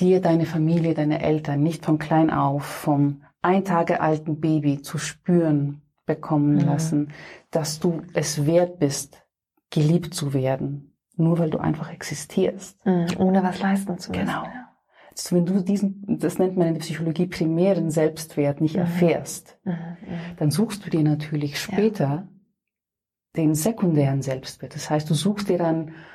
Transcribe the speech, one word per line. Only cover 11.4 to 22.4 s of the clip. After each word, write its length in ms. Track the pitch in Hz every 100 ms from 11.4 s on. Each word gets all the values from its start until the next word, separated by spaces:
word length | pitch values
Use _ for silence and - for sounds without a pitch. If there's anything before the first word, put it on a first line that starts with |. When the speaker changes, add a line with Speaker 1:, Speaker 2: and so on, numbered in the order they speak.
Speaker 1:
weil 100 | 160
du 80 | -
einfach 340 | 156 151 -
existierst. 920 | - - 147 - - 185 - - - -
Speaker 2:
Mhm, 220 | 175 170 -
ohne 240 | 185 190
was 180 | 185 -
leisten 380 | 196 196 185 175
zu 140 | -
müssen. 140 | 185 196
Speaker 1:
Genau. 180 | -
Speaker 2:
Ja. 180 | - 247 - _ _ _ -
Speaker 1:
Also 240 | - -
wenn 120 | 180 170
du 140 | 196
diesen, 420 | 185 202 196 - - -
das 200 | 151 -
nennt 180 | 185 185
man 100 | 165
in 60 |
der 60 | 160
Psychologie 440 | - 151 165 156 180
primären 640 | - 160 165 190 180 165
Selbstwert 680 | 156 156 156 - - 143 143
nicht 140 | 156
Speaker 2:
Mhm. 80 | 185
Speaker 1:
erfährst, 760 | 170 175 170 143 - - - -
Speaker 2:
Mhm, 80 | 190
mhm. 240 | 165 170 175 - 170 170 -
Speaker 1:
dann 140 | 156
suchst 320 | 143 226 - -
du 40 |
dir 120 | 165
natürlich 500 | 151 147 - 151 143
Speaker 2:
Ja. 40 | -
Speaker 1:
später 680 | - 196 220 214 139 151 - -